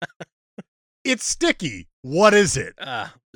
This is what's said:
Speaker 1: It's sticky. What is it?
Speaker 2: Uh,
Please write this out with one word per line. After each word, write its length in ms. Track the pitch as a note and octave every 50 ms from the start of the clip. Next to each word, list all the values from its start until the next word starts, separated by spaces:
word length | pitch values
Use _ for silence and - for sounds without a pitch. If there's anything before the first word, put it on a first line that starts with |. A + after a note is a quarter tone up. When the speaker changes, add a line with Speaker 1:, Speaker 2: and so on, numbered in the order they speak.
| - - _ - E3+ _ _ _ _ _ _ - - _ _ _ _ _ _ _ -
Speaker 1:
It's 220 | C4 C4 - -
sticky. 600 | - - - E4 E4+ - - F3+ C3+ G#2+ F2 E2+ _ _ _ -
What 300 | B2+ C#3+ F3 G#3 G#3+ G3+
is 200 | G#3 G3+ C#3+ -
it? 200 | C3 F2+ E2+ - -
Speaker 2:
Uh, 300 | - C3+ B2 A2+ G2+ - - _ _ _ _